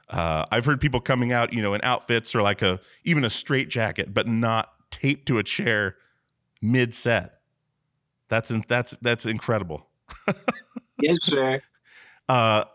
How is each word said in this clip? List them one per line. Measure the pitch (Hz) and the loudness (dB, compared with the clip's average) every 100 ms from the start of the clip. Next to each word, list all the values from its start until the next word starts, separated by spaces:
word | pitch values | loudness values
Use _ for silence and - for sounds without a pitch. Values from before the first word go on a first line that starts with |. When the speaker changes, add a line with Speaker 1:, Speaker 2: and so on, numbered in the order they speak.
| - | -8
Speaker 1:
uh, | 87 82 78 - | -2 0 0 0
I've | 113 | 0
heard | 127 139 | 2 0
people | 156 123 | 0 0
coming | - 127 120 | 0 0 2
out, | 123 117 | 0 0
you | 117 | 0
know, | 104 | -2
in | 104 | 0
outfits | 127 123 - 117 - | 0 -2 0 -2 0
or, | 117 | 2
like, | 101 101 | 2 2
a, | 98 92 - _ | 0 0 -6 _
even | - 151 | -2 0
a | 117 | 0
straight | - - 135 139 | -2 -2 -2 -2
jacket, | 120 110 - 95 | -2 -2 -2 -4
but | 110 117 | -2 0
not | 113 117 113 - _ _ | 0 2 0 -2 _ _
taped | - 139 143 - | -4 -2 -2 0
to | 113 | 0
a | |
chair | 101 - 202 107 98 - _ _ _ _ _ _ | 0 -2 0 0 0 -4 _ _ _ _ _ _
mid-set. | 107 127 120 - 120 107 - - _ _ _ _ _ _ _ _ _ | 0 2 2 0 0 0 -2 -12 _ _ _ _ _ _ _ _ _
That's | 113 - | -2 0
in-, | 110 - | -4 0
that's, | 123 123 - | -2 -2 -4
that's | 120 117 113 | -2 -2 -2
incredible. | 107 - 110 87 73 - _ - - - | -4 -2 -2 -2 -10 -14 _ -20 -8 -6
<laughs> | - - - - - - - | -4 -4 -6 -14 -20 -18 -2
Speaker 2:
Yes, | 151 170 | 0 2
sir. | - 143 131 131 - _ _ - - _ - | 2 0 0 -2 -6 _ _ -20 -20 _ 0
Speaker 1:
Uh, | 127 113 107 - | 2 4 2 2